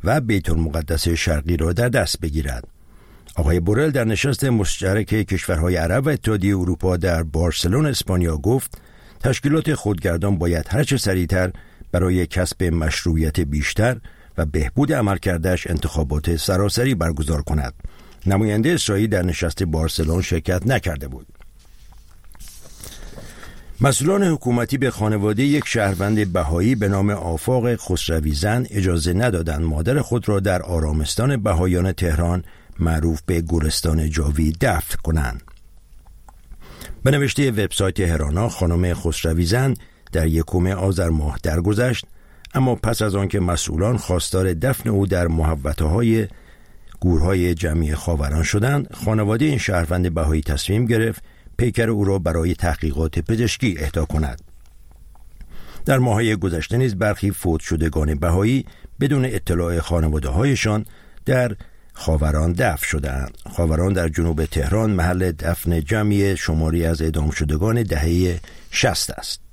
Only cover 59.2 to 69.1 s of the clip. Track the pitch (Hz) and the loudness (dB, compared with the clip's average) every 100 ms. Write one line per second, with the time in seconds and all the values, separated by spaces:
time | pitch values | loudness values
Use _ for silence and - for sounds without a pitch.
59.2 | 131 107 - 85 85 85 - 87 80 76 | 0 -2 -2 0 2 0 0 2 2 0
60.2 | 76 73 139 127 110 107 104 - - - | 0 0 2 2 2 0 -4 -14 -20 -10
61.2 | - 131 123 104 - - - - - 78 | -2 0 0 -4 -12 -20 -20 -8 0 2
62.2 | 76 76 82 87 117 76 - 78 69 65 | 2 2 2 2 0 -2 -4 -4 -4 -4
63.2 | 65 - - - 82 78 92 92 85 78 | -6 -8 -10 -2 2 2 2 2 0 0
64.2 | 85 78 78 82 71 101 110 95 85 90 | 0 0 0 0 0 2 2 2 2 2
65.2 | 92 78 82 87 87 85 76 110 104 101 | 0 0 -4 -2 0 0 0 0 2 2
66.2 | 98 92 - 80 80 82 82 82 80 80 | 2 0 0 0 2 2 0 0 0 0
67.2 | 76 65 76 76 101 117 104 76 80 85 | 0 0 -2 0 2 0 0 0 2 2
68.2 | 90 85 - - - - - 85 - | 2 0 -8 -18 -8 0 0 0 -4